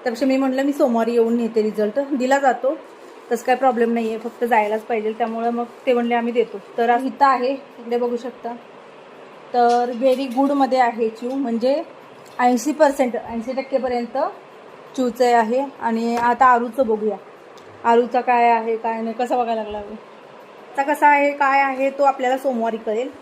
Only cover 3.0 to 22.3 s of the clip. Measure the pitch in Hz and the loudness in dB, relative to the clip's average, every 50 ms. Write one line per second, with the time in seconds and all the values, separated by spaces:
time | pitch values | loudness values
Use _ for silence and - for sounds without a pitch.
3 | - - - - - - 233 226 - - 254 247 262 262 247 233 233 233 233 233 | -20 -20 -20 -20 -6 -6 -6 -4 0 0 0 2 2 0 2 2 0 0 0 -2
4 | 226 220 226 220 220 233 226 - 247 233 247 220 214 208 214 220 214 - 247 220 | -2 -4 -6 -6 -8 -12 -6 -6 -2 2 2 2 2 0 -2 -4 -4 -4 -4 -4
5 | 214 220 220 220 240 226 226 226 226 233 240 233 240 233 - - - 277 254 240 | -2 -4 -4 -4 -4 -4 -4 -4 -4 -2 -2 -2 -6 -8 -10 -8 -2 0 0 0
6 | 240 233 240 233 233 233 233 240 226 - - 196 - - - - 233 240 240 240 | 2 0 0 0 -2 0 0 0 -2 -2 -4 -14 -14 -10 -4 -2 2 2 2 2
7 | 262 262 - - 277 269 269 240 247 262 277 262 - - - - 233 233 233 240 | 0 -4 0 2 4 4 4 2 0 -2 -4 -4 -8 -16 -20 -16 -8 -4 -2 -2
8 | 247 240 240 240 247 247 - - - 233 240 240 - - - - - - - - | -2 -2 -4 -6 -8 -10 -14 -10 -12 -12 -12 -12 -16 -20 -20 -20 -20 -20 -20 -20
9 | - - - - - - - - - - - 247 240 240 240 240 240 247 254 220 | -20 -20 -20 -20 -20 -20 -20 -20 -18 -4 0 2 4 4 4 2 0 -2 -4 0
10 | 254 269 254 247 277 269 226 247 277 269 285 277 269 240 247 262 247 233 226 220 | 2 2 2 2 -2 -4 0 0 2 2 2 2 2 2 2 2 2 2 2 -2
11 | 233 220 220 - 247 240 262 277 277 233 233 226 226 254 277 311 339 - - - | -4 -4 -4 -6 -8 -6 -4 -4 -4 -4 -4 -2 0 0 0 -2 -4 -8 -14 -20
12 | - - - - - - - - 254 247 247 233 - 294 302 302 311 285 269 277 | -20 -20 -20 -20 -20 -20 -6 0 2 2 2 2 0 -2 2 4 4 2 4 2
13 | 269 247 220 226 - - 233 233 220 254 262 269 262 - 277 262 233 254 247 240 | -2 -2 -2 -6 -8 -8 -10 -8 -8 -6 -6 -6 -6 -2 -4 -2 -2 -2 -4 -4
14 | 240 226 - 262 302 381 403 - - - - - - - - - - - - - | -4 -4 -4 -4 -4 -4 -6 -12 -20 -20 -20 -20 -20 -20 -20 -20 -20 -12 -4 -2
15 | 254 247 226 - 254 240 240 233 226 214 240 254 277 277 269 - - 233 226 226 | -2 -2 0 2 2 4 4 4 2 2 0 -2 -2 -4 -8 -6 -4 -2 -2 -2
16 | 233 233 233 240 240 240 240 233 269 254 247 233 240 247 226 - 262 220 220 208 | -2 -2 -2 0 0 0 2 4 6 6 6 4 2 -2 -2 -2 0 0 0 0
17 | 214 214 196 185 - - - - - - - - - - - - - 233 226 233 | 0 -4 -4 -4 -10 -18 -20 -20 -20 -20 -20 -20 -20 -20 -20 -4 0 2 4 4
18 | 247 233 240 247 240 254 247 240 233 233 233 226 220 226 226 220 226 233 226 226 | 2 2 -2 -2 0 2 2 4 4 4 4 2 0 -2 -4 -4 -4 -4 -4 -4
19 | 226 226 220 226 247 240 269 247 240 226 233 220 214 208 208 208 208 202 220 208 | -6 -6 -4 -4 -4 -2 0 -2 0 -2 -2 -4 -4 -6 -8 -10 -10 -12 -16 -16
20 | - - - - - - - - - - - - - - - - 269 285 330 320 | -18 -20 -20 -20 -20 -20 -20 -20 -20 -20 -20 -20 -20 -12 -6 -4 -2 -2 0 4
21 | 311 294 294 285 285 285 285 285 285 269 269 277 277 277 262 262 269 269 269 277 | 6 6 6 6 4 0 2 2 2 2 4 2 2 0 0 -2 -2 -2 0 2
22 | 285 269 262 - 262 247 | 2 2 2 2 0 0